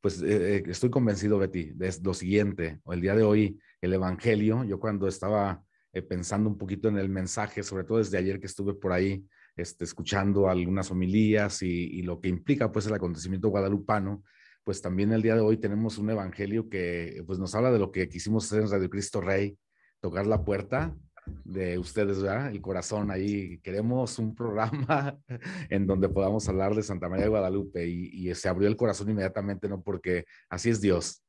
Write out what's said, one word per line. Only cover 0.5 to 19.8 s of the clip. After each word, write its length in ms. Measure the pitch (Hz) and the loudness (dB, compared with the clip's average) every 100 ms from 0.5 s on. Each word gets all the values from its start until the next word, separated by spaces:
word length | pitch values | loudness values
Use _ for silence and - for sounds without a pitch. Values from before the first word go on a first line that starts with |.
| 101 | 2
eh, 60 | 85 | 0
estoy 240 | 87 127 | 0 2
convencido, 480 | 127 117 101 104 104 | 4 2 2 2 2
Betty, 340 | 95 90 78 | 2 -2 -6
de 200 | 76 92 85 | -4 -4 -2
lo 120 | 92 | -2
siguiente. 680 | 87 92 101 104 87 82 78 - | -2 2 2 2 0 -6 -6 -6
El 140 | 90 | -2
día 140 | 92 | 2
de 100 | 107 | 4
hoy, 340 | 107 107 104 101 _ _ | 6 6 4 0 _ _
el 120 | 90 | 0
evangelio, 720 | 92 92 90 117 107 107 110 | 0 0 0 2 4 4 2
yo 140 | 120 95 | 0 -2
cuando 280 | 110 101 95 | -2 0 -2
estaba, 540 | 92 95 104 98 87 _ _ _ | -2 0 2 0 -2 _ _ _
eh, 100 | 92 | -10
pensando 460 | - 90 87 101 107 | -4 -6 -2 0 0
un 80 | 101 | 0
poquito 320 | 95 98 107 | -4 0 0
en 100 | 104 | 0
el 100 | 95 | 0
mensaje, 540 | 95 92 - 104 - | -2 -4 -4 -4 -6
sobre 220 | 95 95 | -6 -6
todo 140 | 90 113 | 0 0
desde 200 | 101 92 | 2 2
ayer 220 | 92 95 | 0 -2
que 60 | 98 | -8
estuve 280 | - 101 | -4 -4
por 180 | 98 95 | -2 0
ahí, 320 | 90 95 98 98 _ _ - | 2 2 0 -8 _ _ -10
este, 280 | 85 - | -10 -8
escuchando 640 | 85 - 87 98 98 98 95 | -10 -8 -2 0 2 4 4
algunas 420 | 90 87 95 92 | 4 2 -2 -2
homilías 720 | 92 90 104 107 107 104 - | 0 2 4 4 4 2 -2
y, 360 | 92 87 87 90 | -2 -2 -4 -6
y 40 | |
lo 180 | 90 85 | -6 -4
que 80 | 92 | -2
implica, 420 | 90 - 143 113 | -2 0 2 2
pues, 160 | 107 104 | 0 -2
el 80 | |
acontecimiento 540 | 104 90 80 85 95 104 | -2 -2 -4 -4 0 2
guadalupano, 760 | 101 98 101 101 107 95 98 - _ - _ | 2 2 0 0 0 0 -6 -10 _ -20 _
pues 200 | - 95 | -6 -4
también 300 | 95 90 101 | -2 0 2
el 100 | 110 | 4
día 120 | 110 | 4
de 60 | 113 | 4
hoy 160 | 110 110 | 4 2
tenemos 400 | 110 104 110 104 | 0 0 -2 -2
un 120 | 104 | -2
evangelio 580 | 110 95 85 98 110 113 | -2 -4 -6 -2 -2 -4
que, 540 | 101 87 87 82 - 82 | -4 -4 -4 -6 -10 -6
pues, 120 | 95 | -4
nos 160 | 90 | -2
habla 180 | 104 127 | 2 4
de 60 | 120 | 4
lo 120 | 95 | 2
que 180 | - 92 | 0 -4
quisimos 360 | 90 101 110 | -4 -2 0
hacer 180 | 107 107 | 0 0
en 80 | 107 | 2
Radio 200 | 98 92 | 0 0
Cristo 300 | 98 98 107 | -4 -4 -4
Rey, 360 | 90 98 101 101 _ _ | 0 0 0 -6 _ _